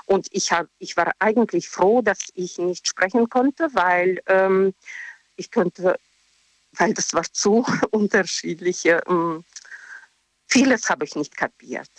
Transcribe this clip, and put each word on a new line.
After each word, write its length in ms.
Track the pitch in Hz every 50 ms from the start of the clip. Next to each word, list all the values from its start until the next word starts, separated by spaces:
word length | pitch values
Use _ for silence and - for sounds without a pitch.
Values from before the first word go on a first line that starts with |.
| -
Und 200 | - 196 190 - -
ich 180 | - 196 - -
hab, 160 | 180 170 165 - _ -
ich 160 | 190 - -
war 160 | 175 170 165 - -
eigentlich 480 | 190 220 220 240 226 - - 170 - -
froh, 340 | - - 180 196 226 254
dass 160 | 226 208 190 - - - -
ich 240 | - 180 180 - -
nicht 300 | 175 180 180 - - -
sprechen 400 | - - 180 190 - 233 233 233
konnte, 400 | - 254 254 277 277 - 330 302
weil, 480 | 254 190 175 180 180 180 180 185 185 180 -
ähm, 480 | - 190 190 190 190 190 190 190 190 190 _ _ - - - - - - - _ _ _
ich 120 | - - -
könnte, 440 | - 240 180 180 - - 180 185 - - _ _ _ _ _ _ _ _ _ _ _ _ _ _
weil 200 | - - 175 170 -
das 200 | - - - -
war 80 | 165 165 -
zu 320 | - - - 208 208 233 254
<laughs> 260 | - 180 160 254 226
unterschiedliche, 1080 | - 214 208 196 - 202 180 165 - - - 170 170 156 180 180 180 - - 160 170 165 - -
ähm, 360 | 180 170 170 170 160 160 170 _ - - - - - - - - - - - _ _ _ _ _ _ _ _ -
vieles 420 | - 254 269 262 254 - - -
habe 140 | 175 - 151
ich 100 | - -
nicht 220 | 151 147 - -
kapiert. 520 | - - - _ _ - 120 127 - - _ _